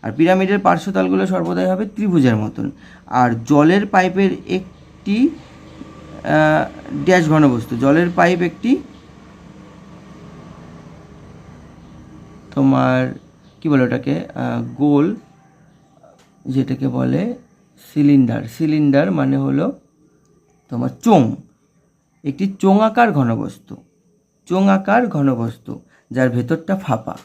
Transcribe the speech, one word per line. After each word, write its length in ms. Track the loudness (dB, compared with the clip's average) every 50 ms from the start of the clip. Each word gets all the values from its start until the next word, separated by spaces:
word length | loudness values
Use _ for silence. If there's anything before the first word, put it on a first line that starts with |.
আর 100 | -8 -10
পিরামিডের 480 | -2 0 2 2 2 2 2 0 0 0
পার্শ্বতলগুলো 680 | 2 0 0 0 -2 -4 -2 -2 0 0 0 0 0 -2
সর্বদাই 420 | -2 -4 -4 -4 -4 -2 -2 -2
হবে 160 | -2 -2 -4
ত্রিভুজের 500 | -8 -6 -4 -4 0 2 4 4 4 2
মতন। 360 | 2 -2 -6 -6 -6 -8 -8 -8 -12 -20 -20 -20 -20 -18
আর 260 | -4 0 0 2 2 0 -4 -2
জলের 400 | 2 2 4 4 4 4 2 0
পাইপের 460 | 0 0 0 0 0 0 0 0 0 0 -4 -8 -6
একটি, 800 | -6 -6 -6 -8 -20 -20 -20 -20 -20 -14 -6 -4 0 0 0 0
আহ, 1400 | 0 -4 -20 -20 -20 -20 -20 -20 -20 -20 -20 -20 -20 -20 -20 -20 -20 -14 -6 -2 0 2 2 2 2 0 -2 -4 -8 -18 -16 -12 -10 -4 0
ড্যাশ 240 | 2 2 2 4 2
ঘনবস্তু, 480 | 4 4 4 4 2 0 -4 -6 -6 -2
জলের 300 | 0 2 2 2 2 0 0
পাইপ 260 | 2 2 2 2 0
একটি 360 | -2 -4 -6 -4 -2 0 0 0 -2 -12 -20 -20 -20 -20 -20 -20 -20 -20 -20 -20 -20 -20 -20 -20 -20 -20 -20 -20 -20 -20 -20 -20 -20 -20 -20 -20 -20 -20 -20 -20 -20 -20 -20 -20 -20 -20 -20 -20 -20 -20 -20 -20 -20 -20 -20 -20 -20 -20 -20 -20 -20 -20 -20 -20 -20 -20 -20 -20 -20 -20 -20 -20 -20 -20 -20 -20 -20 -20 -20 -20 -20 -10 -4
তোমার 580 | 0 2 2 4 4 2 2 2 0 -2 -2 -6 -12 -18 -20 _ _ _ -20 _ _
কি 80 | -2 0
বলে 140 | 2 2 2
ওটাকে, 360 | 2 0 -4 -4 -4 -6 -6 -6 -10 -10
আহ, 280 | -8 -6 -6 -4 -6 -8 -8 -6
গোল, 400 | -2 0 2 2 2 2 0 -2 -6 -12 _ _ _ _ _ _ _ _ _ _ _ _ _ _ _ _ -20 _ _ _ _ _ _ _ -6
যেটাকে 400 | -2 -2 -2 -2 -4 -4 -4 -4
বলে 480 | -2 -2 -2 -2 -2 -2 -2 -4 -6 -10 -14 _ _ _ _ _ _ _ -20 -8 -2
সিলিন্ডার। 500 | 2 4 6 6 6 4 4 0 -4 -6 -10 -8 -4
সিলিন্ডার 540 | -2 -2 0 2 2 2 2 2 2 0
মানে 260 | 0 -2 0 0 0 -2
হলো 420 | -2 -2 -2 -2 -2 -4 -6 -8 _ _ _ _ _ _ _ _ _ _ _ _ _ _ _ _ _ _
তোমার 200 | -8 -6 -6 -6 -8 -4 2
চোঙ, 320 | 4 4 4 4 2 -2 -8 -12 _ _ _ _ _ _ _ _ _ _ _ _ _ _ _ _
একটি 300 | -10 -6 -4 -4 -6 -4 0
চোঙাকার 520 | 2 2 4 4 2 2 2 2 2 2
ঘনবস্তু, 640 | 2 0 0 0 0 -2 -4 -8 -10 -16 _ _ -20 -20 _ _ _ _ _ _ _ _ _ _ _ _ _
চোঙাকার 640 | -4 0 2 2 2 2 2 0 2 2 2 2 0
ঘনবস্তু 720 | -2 0 0 0 0 0 -4 -6 -6 -10 _ -16 -16 -16 _ _ _ _ _ _
যার 180 | -2 0 0 0
ভেতরটা 460 | 0 -2 -2 -2 -4 -4 -2 -4 -6
ফাঁপা। 420 | -4 -2 -4 -4 -4 -4 -10 -14 -14 -18